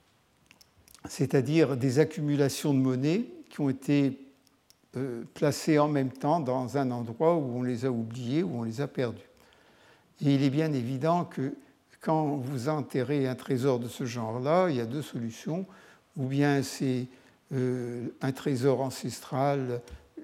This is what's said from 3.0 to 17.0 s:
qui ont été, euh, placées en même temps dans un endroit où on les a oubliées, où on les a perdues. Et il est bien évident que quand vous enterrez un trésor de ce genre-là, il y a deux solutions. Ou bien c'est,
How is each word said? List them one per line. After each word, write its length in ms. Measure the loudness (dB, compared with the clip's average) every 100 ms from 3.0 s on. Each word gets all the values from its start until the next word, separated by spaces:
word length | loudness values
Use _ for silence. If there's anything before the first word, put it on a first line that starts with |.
| 2 0 -2 -10 -16
qui 100 | -4
ont 100 | -2
été, 500 | -2 2 4 4 0 -10 _ _ _ _ _ _ -8
euh, 280 | -6 -6 -10
placées 460 | 0 0 2 4 4
en 100 | 4
même 220 | 2 0
temps 280 | -2 0 2
dans 380 | 2 -2 -2 -2
un 140 | -2
endroit 440 | -2 -6 0 2 2
où 220 | 0 -2
on 60 |
les 200 | -2 -2
a 80 | -2
oubliées, 520 | -2 -4 -6 -2 -2
où 160 | -2 -4
on 40 |
les 160 | -6 -4
a 80 | -6
perdues. 400 | -2 -4 -6 -14 _ -20 _ _ _ -20 _ _ _
Et 120 | 2 4
il 80 |
est 60 | 4
bien 220 | 2 2
évident 540 | 0 -2 0 2 2 0
que 280 | -4 -6 -6 -14 _ _ _
quand 380 | 0 2 2 -2
vous 320 | -4 -4 -2
enterrez 580 | -2 -2 -2 0 0 0
un 80 | -2
trésor 440 | -2 0 2 0
de 100 | -2
ce 160 | -6 -6
genre-là, 640 | -4 -4 -4 2 2 2
il 80 | 0
y 40 |
a 40 | -2
deux 160 | -6
solutions. 640 | -6 -6 -8 -8 -6 -6 -6 -14 -20 -20 _ -6
Ou 100 | -2
bien 360 | 2 4 4
c'est, 460 | 0 -2 -2 -2